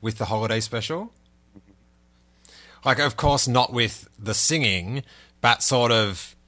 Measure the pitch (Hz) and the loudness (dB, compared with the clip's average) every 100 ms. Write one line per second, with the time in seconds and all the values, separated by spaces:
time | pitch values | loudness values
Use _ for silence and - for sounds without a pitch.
0 | 110 110 104 110 110 113 110 117 110 160 | -8 -6 -4 -2 -2 -2 -4 -6 -6 -8
1 | 226 - _ _ _ - _ _ _ _ | -10 -16 _ _ _ -20 _ _ _ _
2 | _ _ _ _ - - - - 135 131 | _ _ _ _ -20 -20 -20 -6 0 2
3 | 143 113 147 139 127 123 123 123 110 - | 0 0 2 2 2 2 2 0 -2 -2
4 | - - 107 104 - 160 120 92 87 131 | -16 -14 -6 0 0 2 2 0 -2 -8
5 | - - - _ 120 120 - 131 120 113 | -10 -20 -20 _ 2 2 2 2 4 4
6 | 104 92 - - | 2 -2 -10 -14